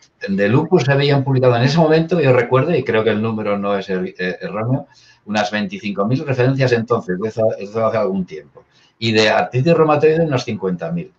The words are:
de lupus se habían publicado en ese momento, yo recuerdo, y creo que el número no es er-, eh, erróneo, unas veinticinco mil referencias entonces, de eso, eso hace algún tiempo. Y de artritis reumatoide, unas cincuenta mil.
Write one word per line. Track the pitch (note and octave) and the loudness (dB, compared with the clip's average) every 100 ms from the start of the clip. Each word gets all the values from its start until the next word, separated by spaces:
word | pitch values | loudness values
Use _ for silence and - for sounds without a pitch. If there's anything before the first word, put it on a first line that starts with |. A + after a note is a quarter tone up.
| _ - G2 | _ -12 -6
de | G2 G2+ | 0 2
lupus | B2+ D#3+ F3+ | 2 2 2
se | C3 | 2
habían | C#3 C#3+ C#3 | 2 2 2
publicado | C3 B2+ B2+ A#2 | 2 2 2 4
en | |
ese | C3 D#3+ | 2 2
momento, | D#3 D#3+ E3 F3 | 4 4 2 2
yo | C3+ | 4
recuerdo, | B2 A#2 C3 C3 D#3+ | 2 4 2 2 0
y | |
creo | B2 A2 A2 | 0 0 2
que | |
el | G#2 | 0
número | A2+ G#2+ G#2 G2+ | -2 -4 -2 -2
no | G2+ G2+ | -2 -2
es | F#2+ | -2
er-, | F#2 F#2 - | -4 -4 -6
eh, | F#2 - | -6 -6
erróneo, | F2+ G2 A#2+ D3 - _ _ _ - | -8 -6 -2 -2 -4 _ _ _ -6
unas | G#2+ G#2 | -4 -2
veinticinco | G#2 G2+ G2 G#2 G2 G#2 | -2 -6 -6 -8 -4 -2
mil | C3 D3 | -2 -2
referencias | B2 B2+ C3+ B2+ | 0 2 2 2
entonces, | A#2 A2+ A2+ - F#2 | 2 0 -4 -2 -6
de | A2 | -4
eso, | A2 A2 - | 0 -2 -2
eso | G2+ A2+ A2 | -8 -2 -2
hace | A2 | 0
algún | G2+ G2 F2 | -2 -4 -6
tiempo. | D#2 - - _ _ _ - | -12 -18 -20 _ _ _ -8
Y | A2+ | -2
de | A2 G#2+ | 2 2
artritis | A2 - B2+ D3+ | 2 0 0 2
reumatoide, | D#3+ D#3 D3 D#3 D#3+ E3 | 4 4 4 4 2 0
unas | C3 | -2
cincuenta | - G#2 F#2+ F2 E2 | -4 -6 -4 -4 -6
mil. | E2+ - | -6 -8